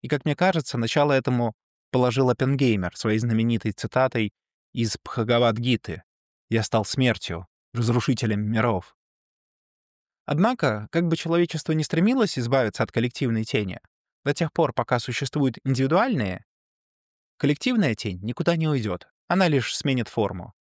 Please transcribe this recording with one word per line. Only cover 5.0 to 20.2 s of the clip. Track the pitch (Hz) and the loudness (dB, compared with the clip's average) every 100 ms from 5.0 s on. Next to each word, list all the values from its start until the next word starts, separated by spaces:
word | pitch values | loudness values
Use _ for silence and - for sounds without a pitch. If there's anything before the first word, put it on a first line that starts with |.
Бхагавад-гиты: | - - 110 117 120 110 120 117 - 82 _ _ _ _ _ | -8 -4 0 4 4 2 0 -2 -2 -12 _ _ _ _ _
"Я | 113 | -2
стал | 110 113 104 | 0 -2 -2
смертью, | - 127 110 - 85 90 _ _ | 0 0 0 -4 -10 -10 _ _
разрушителем | 117 113 120 - 127 113 104 | -2 0 2 0 -2 0 -2
миров". | 104 113 120 110 - _ _ _ _ _ _ _ _ _ _ _ _ _ - | -2 0 0 0 -6 _ _ _ _ _ _ _ _ _ _ _ _ _ -6
Однако, | 147 214 254 139 104 107 | 0 0 2 -2 -2 -4
как | 160 175 | -2 0
бы | 165 | -2
человечество | 160 170 175 156 - | 0 0 0 -2 -2
ни | 156 | -2
стремилось | 151 156 196 262 208 - | 0 2 2 2 0 0
избавиться | 120 135 113 - | 0 2 0 -2
от | 110 | -2
коллективной | - 123 - 127 113 | 0 -2 -2 -2 -2
тени, | 110 117 101 90 _ _ _ _ - | 0 -2 -2 -8 _ _ _ _ -4
до | |
тех | 151 165 | -2 -2
пор, | - 156 | 0 0
пока | - 120 123 | 0 0 -2
существуют | - 120 135 156 135 - | -2 -6 -4 0 0 0
индивидуальные, | 139 127 131 165 254 185 101 90 _ _ _ _ _ _ _ _ _ _ | -4 0 2 2 2 0 -2 -6 _ _ _ _ _ _ _ _ _ _
коллективная | 143 147 - 247 160 110 | -2 0 0 2 2 0
тень | 104 90 | -6 -6
никуда | 107 123 175 170 | -8 -2 0 0
не | 160 | 0
уйдет, | 143 107 92 - _ _ | 0 -2 -6 -8 _ _
она | 180 180 | 2 4
лишь | 143 120 - | 2 0 -4
сменит | 143 131 113 | -2 0 -2
форму. | - | -2